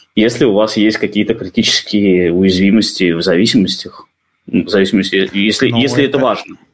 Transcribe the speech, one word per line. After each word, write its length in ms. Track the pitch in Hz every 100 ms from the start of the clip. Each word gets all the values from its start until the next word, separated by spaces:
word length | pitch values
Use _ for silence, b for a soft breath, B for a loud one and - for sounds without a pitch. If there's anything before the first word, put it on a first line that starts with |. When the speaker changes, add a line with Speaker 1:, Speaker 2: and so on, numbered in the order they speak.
| _
Speaker 1:
если 300 | - 110 123
у 80 | 135
вас 240 | 101 107 -
есть 220 | 107 107
какие-то 360 | 98 104 104
критические 1000 | - 95 - 104 - - 104 101 90 87
уязвимости 800 | 87 95 90 98 107 101 - 92
в 100 | 85
зависимостях, 840 | 92 85 113 120 95 - - - - _ _ _ -
ну, 180 | 92
в 40 | 85
зависимости, 600 | 101 95 113 95 98 92
если, 380 | 98 104 104 131
Speaker 2:
Ну, 80 | 120
Speaker 1:
если 260 | 135 135
это 120 | 139 139
Speaker 2:
это 80 |
Speaker 1:
важно. 320 | 127 98 - - _